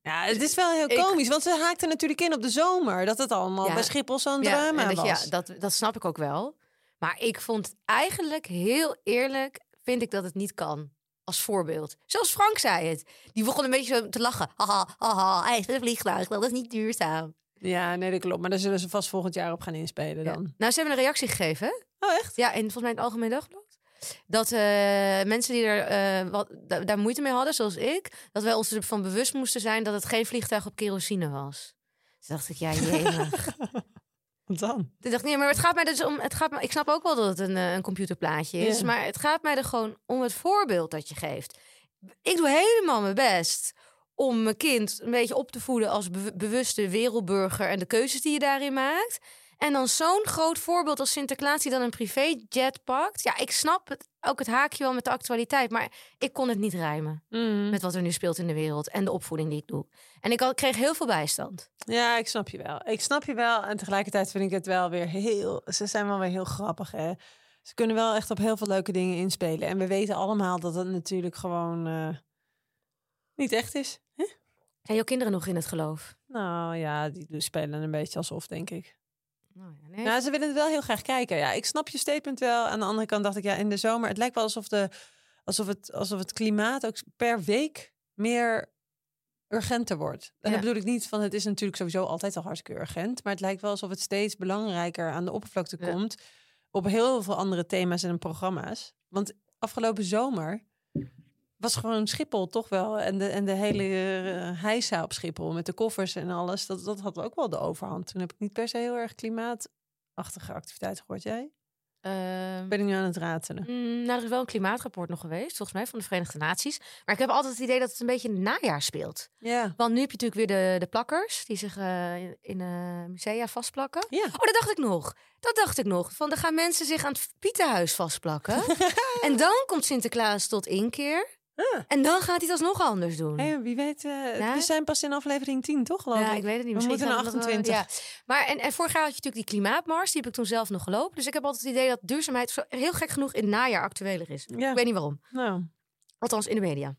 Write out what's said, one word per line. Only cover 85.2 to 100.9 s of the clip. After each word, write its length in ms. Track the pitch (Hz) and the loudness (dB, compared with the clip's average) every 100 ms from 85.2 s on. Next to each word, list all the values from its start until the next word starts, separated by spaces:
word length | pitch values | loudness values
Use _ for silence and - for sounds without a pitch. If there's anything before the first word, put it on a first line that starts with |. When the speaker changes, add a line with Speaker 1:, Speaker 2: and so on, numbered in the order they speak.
| _ _ | _ _
Speaker 1:
alsof 220 | - 190 202 | -4 -2 -2
het, 260 | 202 - | -4 -6
alsof 260 | - 202 196 | -6 -4 -4
het 140 | 185 | -6
klimaat 540 | - 220 208 214 269 247 | -2 0 2 2 0 -4
ook 100 | - - _ | -6 -14 _
per 260 | 240 233 | 0 0
week 500 | 160 214 302 - - _ _ | 2 2 0 -4 -20 _ _
meer 580 | - 214 240 233 220 - _ _ _ _ _ _ _ _ | -4 0 2 2 0 -4 _ _ _ _ _ _ _ _
urgenter 480 | 220 208 240 240 170 | -2 0 0 0 -2
wordt. 360 | 151 - - _ | -4 -6 -14 _
En 100 | 208 | 0
Speaker 2:
Ja. 60 | 214 | 0
Speaker 1:
dat 80 | |
bedoel 160 | 214 233 | 2 0
ik 40 | |
niet 240 | 196 240 - | 0 -2 -2
van, 120 | 214 | -2
het 140 | 208 | 0
is 100 | 196 | 0
natuurlijk 320 | 202 196 202 180 | -2 -2 -2 -2
sowieso 260 | 180 165 | -2 0
altijd 320 | 185 160 196 185 | -2 -2 -2 -4
al 60 | |
hartstikke 380 | 160 156 - - | -8 -10 -10 -10
urgent, 440 | - - 190 247 | -8 -4 -4 -4
maar 80 | - | -4
het 100 | 196 | -2
lijkt 180 | 190 190 | -2 -2
wel 100 | 208 | -2
alsof 200 | 202 202 | -4 -4
het 100 | 190 | -6
steeds 360 | - 202 208 208 | -2 0 0 -2
belangrijker 720 | 185 196 220 175 175 170 165 | -2 -2 -2 -2 -2 -2 -4
aan 140 | 160 | -2
de 80 | 180 | -4
oppervlakte 440 | 214 - - 170 170 | -4 -6 -6 -4 -6
Speaker 2:
Ja. 100 | 175 | -4
Speaker 1:
komt 220 | 175 220 - - _ _ _ _ | -2 -2 -6 -18 _ _ _ _
op 140 | 202 | -2
heel 380 | 190 214 240 262 | 2 4 4 2
veel 120 | 190 202 | 0 -2
andere 300 | 190 180 175 | 0 0 0
thema's 360 | 190 180 175 | 0 0 0
en 160 | 180 175 | -2 -2
programma's. 760 | 175 160 185 185 - 226 - _ _ | -4 -4 -4 -4 -6 -10 -12 _ _
Want 240 | 190 202 - _ _ | -4 -4 -6 _ _
afgelopen 460 | 226 - 226 214 | -6 0 0 0
zomer 600 | 190 208 262 226 156 208 _ _ _ | 0 0 0 -2 -4 -6 _ _ _